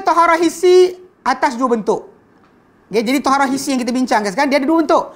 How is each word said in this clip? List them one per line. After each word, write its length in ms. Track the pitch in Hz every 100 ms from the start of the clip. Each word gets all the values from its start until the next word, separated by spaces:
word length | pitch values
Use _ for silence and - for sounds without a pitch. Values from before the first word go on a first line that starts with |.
| 381
taharah 320 | 330 339 330
hissi 560 | 339 - 359 359 359 - - _ -
atas 320 | 254 277 240
dua 160 | 262
bentuk. 320 | 233 208 196 - - _ _ _ _ _ _ -
Okey, 80 | 196
jadi 160 | 220 277
taharah 320 | 269 269 277
hissi 240 | 269 -
yang 80 | 262
kita 80 | 240
bincangkan 400 | 247 254 233 208
sekarang, 200 | 190 285
dia 80 | 277
ada 80 | 269
dua 160 | 330 311
bentuk. 180 | 330 -